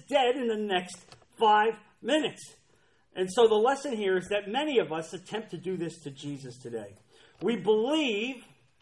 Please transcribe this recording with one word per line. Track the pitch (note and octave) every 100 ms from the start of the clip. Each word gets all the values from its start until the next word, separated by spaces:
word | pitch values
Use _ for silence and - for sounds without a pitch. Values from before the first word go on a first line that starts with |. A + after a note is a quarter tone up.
| -
dead | C#4 B3 C4+
in | A#3
the | G#3+
next | G#3 F3+ F#3 - - - _ -
five | G#3+ G#3+ A3 A3 - _
minutes. | A3 D#4 B3+ - - - _ _ _ _ _ -
And | F#3
so | B3 A3+
the | G#3+
lesson | A#3+ C#4 D4 G#3+
here | G3 F#3
is | F#3
that | G3+ G3+
many | A#3+ D4+ A#3+
of | D3+
us | E3 D#3+
attempt | F#3 - G#3 A3+
to | E3
do | F3+ F3+
this | E3 -
to | C#3+
Jesus | C3+ C#3+ C#3 C3 A#2+
today. | B2 A2+ G2+ G2+ _ _ _ _
We | F#3 A3+
believe, | F3+ G#3+ B3 D#4 C4+ G3+ B3 B3 - _ _ _